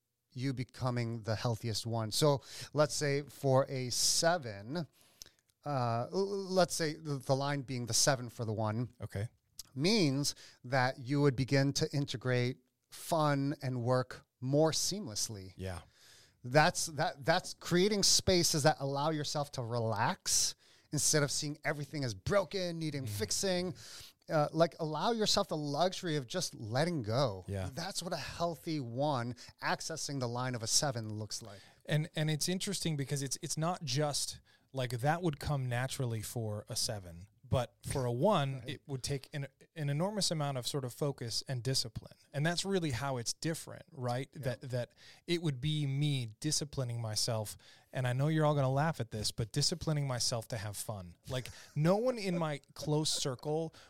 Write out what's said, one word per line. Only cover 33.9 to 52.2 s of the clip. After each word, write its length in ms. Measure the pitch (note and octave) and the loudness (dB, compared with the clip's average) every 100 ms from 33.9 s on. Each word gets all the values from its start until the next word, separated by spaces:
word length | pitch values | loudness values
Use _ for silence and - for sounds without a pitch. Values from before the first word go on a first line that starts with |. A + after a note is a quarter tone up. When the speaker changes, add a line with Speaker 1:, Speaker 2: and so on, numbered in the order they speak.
| C3+ D3+ D3 - - - _ _ | 0 0 0 -4 -8 -18 _ _
Speaker 2:
like, 260 | C3 B2 A#2+ | -4 -4 0
that 200 | C#3+ E3+ | 0 2
would 180 | F3+ C#3+ | 0 -2
come 280 | - C#3+ B2+ | -2 -2 0
naturally 520 | A#2+ C3 - B2 A2+ | -2 -2 -2 -2 -2
for 420 | G2+ B2 A2 G#2 - | -4 -4 -4 -6 -6
a 60 | A#2 | -4
seven, 520 | - G#2+ F2+ E2+ F#2+ _ B2+ | -2 -4 -10 -14 -18 _ -2
but 200 | C3+ A#2+ _ - | 0 0 _ -6
for 140 | C#3+ B2 | -2 0
a 60 | |
one, 500 | A#2+ F#3 F#3 C#3 C3 | 2 4 4 2 -2
Speaker 1:
Right. 80 | C3 - | -8 -10
Speaker 2:
it 60 | - | -8
would 160 | C3+ | -6
take 260 | - C#3+ - | -4 -4 -4
an, 140 | D3 C#3 - - E3 | -8 -8 -12 -16 -6
an 140 | C#3+ | -2
enormous 420 | C#3+ F#3+ G#3+ - | 0 0 0 0
amount 260 | D#3+ C#3+ C3 | 0 -2 -2
of 100 | - | -4
sort 180 | C#3+ B2+ | -4 -4
of 80 | |
focus 500 | - D3 - A#2 - - | -2 -4 -2 -4 -6 -4
and 140 | B2+ | -4
discipline. 520 | A#2+ C3+ A#2 - - - _ | 0 -2 -2 -8 -14 -20 _
And 100 | C#3 | -2
that's 220 | E3 F3 G3 | 0 0 0
really 260 | G3 D#3+ | 0 0
how 260 | A#2+ C#3 B2+ | 0 -2 -2
it's 160 | A2+ | -4
different, 500 | - D#3+ D#3+ - A2+ - C#3 | -4 -2 -4 -6 -14 -16 -6
right? 320 | B2 B2 C3+ | -2 -2 -4
Speaker 1:
Yeah. 80 | - C3 A#2+ | -6 -4 -4
Speaker 2:
That, 100 | C3+ | -4
that 180 | B2 A#2 _ - - - | -4 -4 _ -20 -16 -4
it 160 | E3+ | 0
would 180 | E3 B2+ | 0 0
be 240 | D3+ D3+ C#3 | 0 0 0
me 440 | C3+ D3 C3+ A#2 - | 2 2 0 -4 -4
disciplining 600 | D#3 - D3 - A#2+ A#2+ | -2 0 -2 -4 -4 -4
myself. 560 | A2 G#2 - A2 G#2 - - - _ | -4 -2 0 0 -4 -10 -18 -20 _
And 120 | C3 B2+ | -2 0
I 60 | |
know 160 | B2+ D3 | 2 2
you're 180 | D#3+ D3+ | 4 4
all 100 | D3 | 4
gonna 140 | C3 | 4
laugh 300 | C3+ D#3+ D3+ | 4 2 0
at 100 | A#2 | -4
this, 200 | G#2+ G#2 | -2 -2
but 220 | - A2+ | -2 -2
disciplining 520 | D3 C#3 E3+ E3 D3 C#3 | 2 0 0 0 0 0
myself 440 | B2 - A#2+ - | 0 0 -2 -4
to 80 | A#2 | -6
have 180 | G#2 G2+ | -6 -6
fun. 380 | - G#2 F2 - - | -8 -8 -10 -14 -8
Like, 180 | B2+ - - - D3 | -6 -6 -14 -8 2
no 180 | D#3+ G3+ | 4 4
one 220 | B3+ | 2
in 200 | A#3+ | 0